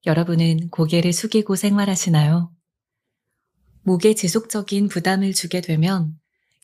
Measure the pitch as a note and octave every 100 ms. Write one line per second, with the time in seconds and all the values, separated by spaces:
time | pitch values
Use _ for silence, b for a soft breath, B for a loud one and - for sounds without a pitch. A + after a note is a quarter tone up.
0 | - D#3 F3 E3 E3 D#3+ E3+ - D#3 E3+
1 | F3 E3+ A3 A3 G#3+ F#3+ G#3 G3+ G3 F#3
2 | - D#3 D3+ E3 E3+ _ _ _ _ _
3 | _ _ _ _ _ _ _ _ G3 F3+
4 | G#3+ G#3+ F3+ A3+ A3+ G#3+ G3+ G3+ G3+ F3
5 | E3+ F#3+ G3 F#3 E3+ F3+ E3+ D#3 E3+ F#3+
6 | D#3 D#3 _ _ _ _